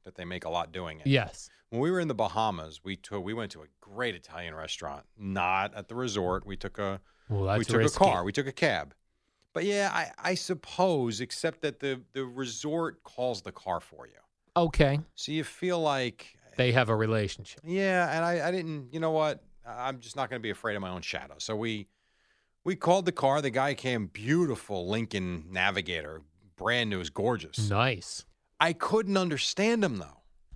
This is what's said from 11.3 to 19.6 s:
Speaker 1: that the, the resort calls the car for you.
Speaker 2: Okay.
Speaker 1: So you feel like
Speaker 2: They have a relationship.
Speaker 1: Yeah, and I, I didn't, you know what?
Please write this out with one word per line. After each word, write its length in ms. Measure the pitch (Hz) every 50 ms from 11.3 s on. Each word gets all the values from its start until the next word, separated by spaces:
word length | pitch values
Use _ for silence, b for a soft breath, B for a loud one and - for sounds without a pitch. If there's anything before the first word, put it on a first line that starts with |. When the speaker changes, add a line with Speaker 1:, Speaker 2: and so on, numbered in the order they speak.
| - - - 165 - -
Speaker 1:
that 180 | - 147 139 -
the, 240 | 143 139 131 127 - -
the 120 | - 135 131
resort 800 | 123 120 131 135 120 110 - - 151 156 170 165 143 - - -
calls 380 | - - - 123 127 113 95
the 100 | - -
car 260 | - - - 95 87 85
for 260 | - - 78 76 64 -
you. 100 | - - _ _ _ _ _ _ -
Speaker 2:
Okay. 440 | 175 170 160 - - 151 135 139 147 151 - _
Speaker 1:
So 160 | - - 151
you 100 | 151 160
feel 380 | 143 - - - 180 180 175 170
like 560 | 160 151 139 135 127 120 - - - - - _ - - -
Speaker 2:
They 140 | - 127 123
have 160 | 117 131 123 110
a 60 | 113
relationship. 640 | 107 113 110 110 110 104 95 - - 101 - - - -
Speaker 1:
Yeah, 500 | 165 180 196 196 190 185 180 175 147 151
and 100 | 165 170
I, 240 | 175 175 165 147 175
I 20 |
didn't, 400 | 180 185 165 160 156 147 131 123
you 80 | 147 160
know 100 | 165 160
what? 300 | 156 156 156 151 139 - - - - -